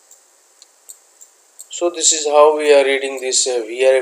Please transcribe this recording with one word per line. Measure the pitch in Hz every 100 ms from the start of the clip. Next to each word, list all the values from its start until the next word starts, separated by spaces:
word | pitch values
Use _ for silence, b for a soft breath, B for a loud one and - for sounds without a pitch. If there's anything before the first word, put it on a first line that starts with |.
| _ _ _ _ _ _ _ _ - - _ _ - _ _ - -
So | - 175
this | 165 151
is | 156 147
how | 147 151 151
we | 147
are | 143 135
reading | 135 135 135
this, | 127 123 135
uh, | 123
V | 110 123
R | 131 131